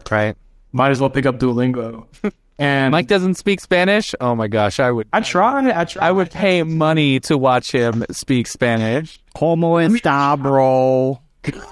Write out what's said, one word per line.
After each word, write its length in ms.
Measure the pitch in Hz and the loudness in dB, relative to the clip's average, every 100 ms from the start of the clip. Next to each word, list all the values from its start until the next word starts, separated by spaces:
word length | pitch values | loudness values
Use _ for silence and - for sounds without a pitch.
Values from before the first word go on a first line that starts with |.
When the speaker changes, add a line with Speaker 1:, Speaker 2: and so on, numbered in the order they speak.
| - | -2
Speaker 1:
Right. 260 | 107 107 - _ _ - | -2 -2 -6 _ _ -8
Speaker 2:
Might 180 | 127 139 | 0 2
as 100 | 131 | 2
well 120 | 135 | 0
pick 160 | 139 131 | 0 -2
up 100 | 120 | 0
Duolingo. 720 | 127 120 127 127 113 113 - - | -2 0 0 -2 -8 -12 -20 -8
Speaker 1:
<laughs> 100 | 208 - _ - | -8 -8 _ -4
Speaker 2:
And 320 | 143 139 135 | -2 0 2
Speaker 1:
Mike 160 | 156 170 | 0 2
doesn't 280 | 202 185 175 | 0 0 -2
speak 240 | 208 190 | -2 -4
Spanish? 540 | - 175 185 208 - - | 0 0 2 0 -2 -4
Oh 140 | 123 117 | -4 -2
my 120 | 110 | -2
gosh, 320 | 107 104 - | 0 0 0
I 120 | 123 | 0
would 160 | 117 110 | 0 -2
Speaker 2:
I 80 | 214 | -2
try, 500 | - 180 226 277 262 175 | 0 0 0 2 0 0
I 20 | 170 | -4
try. 220 | 190 170 | -2 0
Speaker 1:
I 20 | |
would 180 | 190 180 | 0 -2
pay 320 | 165 196 180 | -2 0 0
money 580 | 160 160 156 160 143 131 | 0 0 0 2 2 0
to 140 | - 147 | 0 0
watch 360 | 131 123 - | 2 0 0
him 340 | 131 117 113 - | 0 0 -2 -6
speak 340 | - - 123 - | -8 -2 -2 -2
Spanish. 720 | - 120 113 110 131 160 - _ - | -2 0 0 0 -2 -6 -16 _ -4
Speaker 3:
¿Cómo 460 | 156 165 165 170 | 0 2 2 2
está, 580 | 165 233 160 139 143 143 | 2 2 0 2 2 0
bro? 800 | 139 135 131 131 131 131 131 131 _ _ - - - | 2 2 4 2 2 2 0 -4 _ _ -10 -10 -8